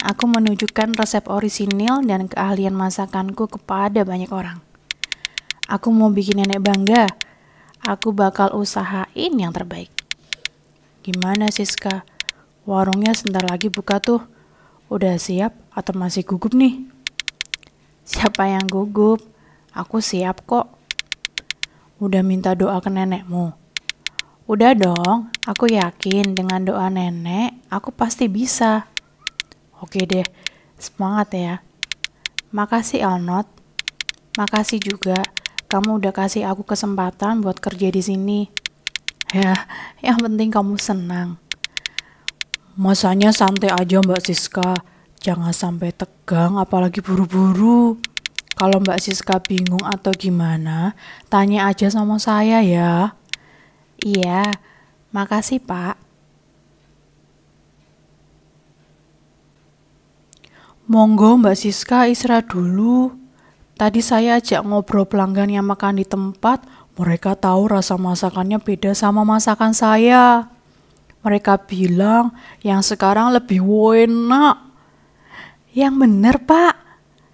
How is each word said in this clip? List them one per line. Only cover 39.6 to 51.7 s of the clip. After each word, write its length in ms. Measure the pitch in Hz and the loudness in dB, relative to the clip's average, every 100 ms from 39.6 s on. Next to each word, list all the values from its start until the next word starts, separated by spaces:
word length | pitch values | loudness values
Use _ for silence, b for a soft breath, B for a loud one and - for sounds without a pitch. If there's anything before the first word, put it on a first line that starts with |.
| B B B B | B B B B
yang 160 | - 233 | 0 0
penting 320 | 233 214 220 | 0 0 0
kamu 240 | 214 202 202 | 0 0 -2
senang. 640 | - 190 175 180 175 170 _ - - B B B B B B - - - _ 190 | -4 -4 -4 -6 -6 -10 _ -14 -12 B B B B B B -14 -14 -14 _ -2
Masanya 560 | 190 196 226 190 214 | 2 4 2 4 4
santai 400 | 214 196 196 196 | 6 2 2 0
aja, 320 | 180 180 190 | 0 2 2
Mbak 160 | 190 185 | 2 0
Siska. 560 | - 170 - - 180 180 b b b _ | -2 -2 -2 -2 -2 -2 b b b _
Jangan 400 | - 170 170 170 | -4 -2 -2 -2
sampai 400 | 180 170 175 - | -2 -6 -8 -8
tegang, 640 | 190 _ - 170 170 196 | -12 _ -4 0 0 0
apalagi 400 | 185 185 180 180 | -2 0 0 -4
buru-buru. 960 | 190 185 180 185 190 185 226 240 233 226 - - - - - - | -4 -2 0 2 2 4 4 4 4 0 -8 -12 -12 -14 -12 -2
Kalau 240 | 190 196 | 2 2
Mbak 240 | 190 190 | 2 -2
Siska 320 | 196 190 - 185 | -2 -4 0 -2
bingung 480 | - 185 180 180 | 0 -2 0 -2
atau 320 | 170 196 196 190 | -2 -4 -2 -2
gimana, 800 | 190 175 165 160 160 160 180 - B B B | -2 0 0 -2 -4 -2 -4 -4 B B B
tanya 400 | 202 196 208 | 2 2 2
aja 240 | 196 | 0